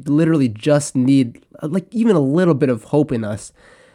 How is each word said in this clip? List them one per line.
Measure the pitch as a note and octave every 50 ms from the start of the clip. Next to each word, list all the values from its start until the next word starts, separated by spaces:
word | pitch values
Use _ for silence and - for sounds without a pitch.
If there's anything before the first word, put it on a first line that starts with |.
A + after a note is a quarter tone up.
literally | C3 C#3+ C#3+ D3+ E3+ D#3+ E3 D3 C3 A#2
just | G2+ G#2+ - D3+ D3 D3 C#3+ - -
need, | C3+ B2 C3 C#3 C3+ B2+ A#2 - - _ _ - -
uh, | -
like, | D#3 F#3 F#3+ F3+ -
even | - A3 A#3 A#3 G3
a | D#3
little | C#3 C3 C#3+ F3+ F#3 E3+ D3+
bit | A#2+ C#3+ C3
of | B2 A2 -
hope | - - D3+ C#3+ -
in | C3 A2+ A2
us, | G#2 A2 G#2+ - - _ _ - - - _ _ _